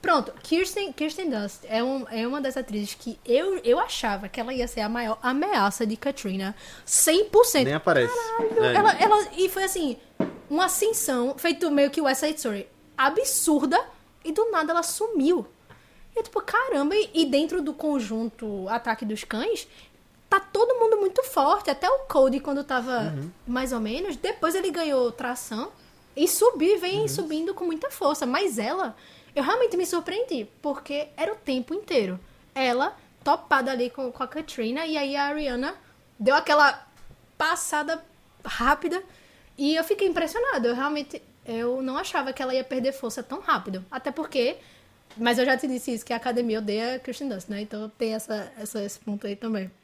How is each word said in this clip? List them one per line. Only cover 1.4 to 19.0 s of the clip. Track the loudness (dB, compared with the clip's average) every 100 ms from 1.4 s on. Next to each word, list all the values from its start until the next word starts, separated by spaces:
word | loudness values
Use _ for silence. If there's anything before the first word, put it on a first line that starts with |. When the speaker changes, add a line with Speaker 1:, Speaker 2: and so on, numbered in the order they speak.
| -6 -10 -4
Speaker 1:
é | -2
um, | 0 -4 -4
é | -4 -4
uma | -2
das | -4 -4
atrizes | -6 -6 -6 -8
que | -12 -12
eu, | 2 2 4 0
eu | 4 4
achava | 2 -2 -2 -4 -6
que | -6
ela | -6
ia | -4 -4
ser | -2
a | -2
maior | -2 -2 -2
ameaça | 0 0 2 4 2 2 -2
de | -2
Katrina. | -4 -4 -6 -4 -6 -8 -16 -18
Cem | 0 2 6 4 6
por | 6 8
cento. | 6 4
Speaker 2:
Nem | 2
aparece. | 4 4 4 0 -2 -2
Speaker 1:
Caralho, | 2 4
Speaker 2:
É. | 4 6
Speaker 1:
ela, | 6 6
ela, | 6 6 4 0
e | 0
foi | 0
assim, | -2 0 -2 -4 -12 _ -4 -4 -4
uma | 0 2
ascensão, | 2 2 2 0 0 0 0
feito | 0 2 2
meio | 4 4
que | 4
West | 2 2
Side | 0 -2
Story, | -4 -6 -10 _ -14 0
absurda, | 2 2 0 0 4 4 4 2 0 -14 _ _ -4
e |
do | 0 0
nada | 0 0
ela | 0
sumiu. | -2 -4 -2 2 4 2 0 _ _ -20 _ -20 -8 -6
E |
eu, |
tipo, | -4 -4
caramba, | 0 -2 0 0 2 0
e, | 0
e | 2 2
dentro | 2 2 -2
do | -4
conjunto | -4 -2 -2 -2 -4 -6 -6 -8 -6 -4
Ataque | -4 -2 -2